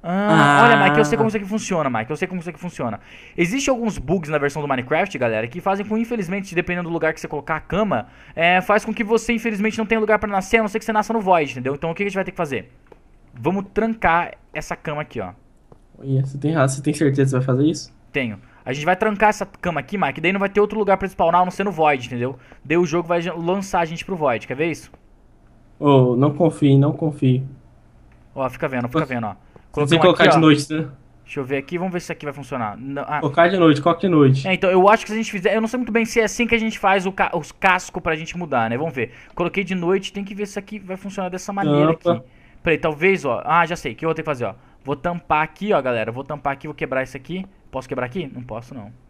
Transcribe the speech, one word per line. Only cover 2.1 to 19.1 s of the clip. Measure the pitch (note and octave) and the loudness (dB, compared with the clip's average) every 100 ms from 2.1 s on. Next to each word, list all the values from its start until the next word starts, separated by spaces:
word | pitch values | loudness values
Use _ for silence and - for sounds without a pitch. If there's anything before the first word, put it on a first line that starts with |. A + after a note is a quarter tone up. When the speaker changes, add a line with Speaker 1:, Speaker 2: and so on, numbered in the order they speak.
Speaker 1:
Eu | D3+ | -4
sei | F#3 | -4
como | F3+ | -6
isso | F3 | -10
aqui | E3 | -12
funciona. | F3 - B2+ G2+ - - - - | -14 -8 -8 -8 -14 -20 -16 -2
Existem | E3+ B3 C#4 | 0 0 0
alguns | B3+ A#3 D#3+ | 0 -2 -6
bugs | B2 F#3 D3 | -2 -2 -2
na | D3+ | -4
versão | C#3+ D3 | -4 -4
do | D3 | -4
Minecraft, | C3 B2 D#3 G3 C3 | -4 -2 -2 -2 -2
galera, | A#2+ A2 A#2+ | -2 -2 -4
que | E3+ | -6
fazem | G3 G3 | -4 -4
com, | G3+ G#3+ | -2 -4
infelizmente, | A#3 A#3+ E3+ G3 G3 | -4 -4 -4 -6 -4
dependendo | F3 F3 F3+ E3+ | -4 -2 -4 -4
do | |
lugar | E3 D#3+ | -2 -2
que | D#3+ | -4
você | E3 | -8
colocar | D3+ C3+ D#3 | -10 -6 -6
a | |
cama, | - F3 G#3+ C3 - - - | -4 -2 0 -2 -4 -16 -16
é, | - E3+ F3+ | 0 2 2
faz | F3+ B3 | 4 0
com | A3+ | 2
que | G#3+ | -4
você, | G#3 A3+ A3+ | 0 0 0
infelizmente, | A#3 A#3 G#3 G#3+ G#3+ | -2 -2 -2 -2 -2
não | |
tenha | A3 A3+ | -2 0
lugar | G#3+ G#3+ | 2 2
pra | G#3+ | 2
nascer, | G3 F#3+ A3+ | -4 2 0
a | |
não | G#3+ | 2
ser | A3 | -4
que | - | -2
você | |
nasça | G#3+ G#3 | -2 0
no | A3+ | -2
Void, | F#3+ F3 C#3+ | 4 2 2
entendeu? | B2+ B2 | -4 -4
Então, | C#3+ E3 | -4 -6
o | |
que | E3 | -4
a | G3+ | -4
gente | |
vai | G3 | -4
ter | F3+ | -6
que | F3+ | -6
fazer? | E3 B2 - _ _ - _ _ _ | -6 -6 -8 _ _ -20 _ _ _
Vamos | - A#2 F#3+ G3 | -6 -4 -2 -4
trancar | - A3 A3+ F3+ E3 E3+ - _ | -2 -2 0 2 2 0 -10 _
essa | D3+ D3 | -12 -10
cama | E3+ - D3 | -8 -6 -8
aqui, | D3+ A#2+ | -8 -8
ó. | F#2 A2 _ _ _ - _ - | -10 -12 _ _ _ -20 _ -16
Speaker 2:
Olha, | C3+ C3+ | -2 -2
você | C3 - | -2 -4
tem | D3 | -2
razão, | D#3+ C3+ - | 2 2 0
você | |
tem | - | -4
certeza | D3 D3+ C3+ C3+ B2+ | 0 0 2 2 2
que | |
vai | C3 | 0
fazer | B2+ D3 | 2 2
isso? | D#3+ - - _ | -2 -10 -20 _
Speaker 1:
Tenho. | C#3+ B2 G2+ - _ | -6 -6 -8 -16 _
A | - | -10
gente | C#3 D3+ | -4 0
vai | F#3 | 0
trancar | G#3+ | 0